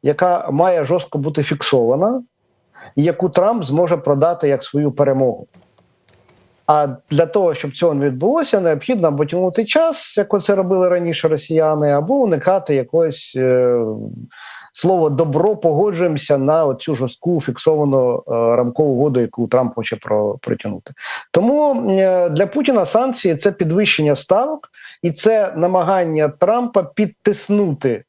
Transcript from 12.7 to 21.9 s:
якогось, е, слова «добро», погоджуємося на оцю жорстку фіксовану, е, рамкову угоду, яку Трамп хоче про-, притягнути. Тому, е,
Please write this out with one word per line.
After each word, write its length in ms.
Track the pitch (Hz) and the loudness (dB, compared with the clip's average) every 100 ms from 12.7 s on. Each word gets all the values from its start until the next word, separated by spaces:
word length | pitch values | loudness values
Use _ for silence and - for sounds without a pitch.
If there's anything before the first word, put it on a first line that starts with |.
| 139 | -2
якогось, 580 | 123 165 160 143 - 131 | 0 0 0 -4 -10 -2
е, 440 | 127 127 123 120 110 110 107 117 113 - - - - | 0 2 2 0 -2 -6 -10 -14 -18 -20 -20 -20 -20
слова 360 | - 170 180 160 | -4 0 2 0
«добро», 460 | 139 160 147 190 214 | 0 0 2 0 2
погоджуємося 840 | 170 151 208 170 175 147 - 143 | 0 2 0 0 -2 -2 0 0
на 280 | 135 160 151 | 2 2 0
оцю 300 | 135 - 131 | -2 -6 -4
жорстку 460 | 127 - 170 170 | -4 -4 -2 -2
фіксовану, 840 | 135 117 - 156 147 135 127 120 - | -2 -2 0 2 2 2 2 -2 -2
е, 40 | |
рамкову 640 | 117 117 117 123 120 151 | 0 2 2 0 0 0
угоду, 260 | 127 147 127 | 2 2 2
яку 280 | 113 - 113 | -2 -2 0
Трамп 280 | 123 123 120 | 0 0 -4
хоче 200 | 110 110 | -8 -8
про-, 420 | - 107 104 104 | -4 -2 -2 -4
притягнути. 520 | - - 107 98 - - - - - | -6 -6 -6 -10 -14 -18 -14 -14 -2
Тому, 580 | 175 226 294 294 247 | 2 2 2 2 0
е, 400 | 226 | 0